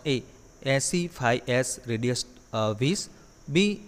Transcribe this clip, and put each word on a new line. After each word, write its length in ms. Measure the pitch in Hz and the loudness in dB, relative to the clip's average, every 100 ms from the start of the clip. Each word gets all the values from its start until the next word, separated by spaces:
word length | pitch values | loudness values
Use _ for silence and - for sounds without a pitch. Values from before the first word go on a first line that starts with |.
| 156 | -2
એ 160 | 127 - - - - | -2 -2 -16 -20 -8
એંસી 440 | 135 135 - 180 175 | 0 0 2 0 -2
ફાઈ 340 | - 123 131 - | 0 0 2 2
એસ 320 | 123 127 - 117 | 0 0 -4 -6
રેડિયસ, 380 | 113 123 123 - - - | -2 0 -2 -4 -12 -8
અ, 40 | 113 107 107 | -2 0 0
વીસ, 300 | 135 202 - - - - - | 0 0 -4 -14 -20 -20 -2
બી 300 | 147 208 202 | 2 2 0